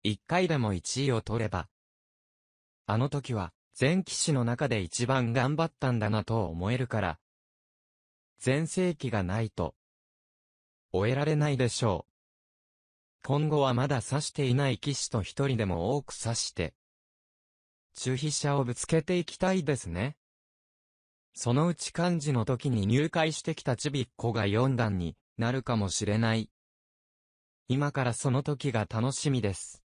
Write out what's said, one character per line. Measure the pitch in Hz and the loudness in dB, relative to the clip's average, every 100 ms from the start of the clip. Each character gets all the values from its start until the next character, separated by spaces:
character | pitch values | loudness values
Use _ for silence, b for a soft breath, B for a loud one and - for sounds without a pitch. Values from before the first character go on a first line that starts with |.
一 | 104 104 - | -2 -4 0
回 | 170 185 | 0 2
で | 151 | 2
も | 110 | 2
一 | 92 - 127 139 | -2 -4 -2 0
位 | |
を | 117 | 0
取 | - 113 | 0 -2
れ | 107 | -2
ば、 | 95 80 _ _ _ _ _ _ _ _ _ _ _ - | -4 -6 _ _ _ _ _ _ _ _ _ _ _ -2
あ | 107 | 0
の | 139 | 0
時 | 147 127 | -2 -4
は、 | 113 85 _ _ | -4 -4 _ _
全 | - 127 185 | 0 2 2
棋 | 180 | -2
士 | - - | -4 0
の | 139 | 2
中 | 117 123 143 | 0 0 0
で | 113 | 0
一 | 87 - 120 | -2 -2 0
番 | 135 120 | 2 2
頑 | 123 127 151 | 2 2 2
張 | |
っ | 165 | -2
た | _ 135 | _ 0
ん | 120 | 2
だ | 107 | 2
な | 107 | 0
と | - 113 90 | 0 0 0
思 | 82 92 | -2 -2
え | 123 | 0
る | 123 | -2
か | 110 | 0
ら、 | 92 78 _ _ _ _ _ _ _ _ _ _ _ _ | -2 -4 _ _ _ _ _ _ _ _ _ _ _ _
全 | 123 139 160 | 0 0 0
盛 | - 180 | 0 0
期 | 170 127 | 0 -2
が | 107 | 0
な | 90 104 | 0 -2
い | 110 | -2
と、 | - 80 _ _ _ _ _ _ _ _ _ _ _ _ | -2 -4 _ _ _ _ _ _ _ _ _ _ _ _
終 | 92 107 | 0 2
え | 131 | 2
ら | |
れ | 147 | 2
な | 151 151 | 2 2
い | 131 | 2
で | 123 | 0
し | - | 2
ょ | 117 87 - | 0 0 -4
う。 | _ _ _ _ _ _ _ _ _ _ _ - | _ _ _ _ _ _ _ _ _ _ _ -2
今 | 143 156 | 0 2
後 | 151 | 2
は | 135 | 4
ま | 123 135 | 2 0
だ | 135 - | -2 -2
指 | 139 | -4
し | - | -4
て | - 135 | -2 2
い | |
な | 127 139 | 2 2
い | 123 | 0
棋 | - | -4
士 | 139 - | -4 -2
と | 117 | -2
一 | 92 - 139 | -2 -2 0
人 | 120 | 0
で | 101 | 0
も | 85 92 143 | 0 0 -2
多 | |
く | - | -4
指 | - 120 117 | -6 -4 -2
し | - | -4
て、 | - 78 _ _ _ _ _ _ _ _ _ _ _ _ - | -4 -4 _ _ _ _ _ _ _ _ _ _ _ _ -8
中 | 127 | -4
飛 | 131 151 | -2 -2
車 | 147 143 143 | -2 0 0
を | |
ぶ | 123 120 | 0 -4
つ | - | 2
け | 160 | 0
て | 156 180 | 2 -2
い | |
き | 170 - | -2 -2
た | 185 | 0
い | 190 | 2
で | 147 | 0
す | 135 92 | -2 -2
ね。 | 85 127 - _ _ _ _ _ _ _ _ _ _ _ | -4 -4 -6 _ _ _ _ _ _ _ _ _ _ _
そ | - 117 | -6 0
の | 127 170 | 2 2
う | |
ち | 165 - | 0 -6
幹 | - 175 170 | -2 0 0
事 | 147 | 0
の | 127 | 0
時 | 110 123 143 | 0 -2 0
に | 117 98 | 0 2
入 | 123 156 | 2 2
会 | 175 160 | 0 0
し | 156 | -2
て | - 156 | -6 -4
き | |
た | - | -2
ち | 120 147 | -2 -2
び | 139 | -2
っ | 120 | -4
こ | - 117 | -2 -2
が | 113 101 | 2 2
四 | 104 131 123 | 4 2 2
段 | 117 95 | 0 0
に | 82 - _ - | -2 -6 _ -4
な | 117 | -2
る | 131 | -2
か | - | 0
も | 113 98 | 0 0
し | - 104 | -2 0
れ | 107 | 2
な | 117 113 | 2 0
い。 | 107 _ _ _ _ _ _ _ _ _ _ _ - | -2 _ _ _ _ _ _ _ _ _ _ _ -2
今 | 131 143 | 0 0
か | 143 | 0
ら | 123 | -2
そ | 113 143 | 0 0
の | 127 | 0
時 | 143 143 143 | 0 -2 -2
が | 117 107 | 0 -2
楽 | 110 127 | 0 -2
し | - 151 | 0 0
み | 131 | 2
で | 101 | 0
す。 | 95 - - | -2 -10 -18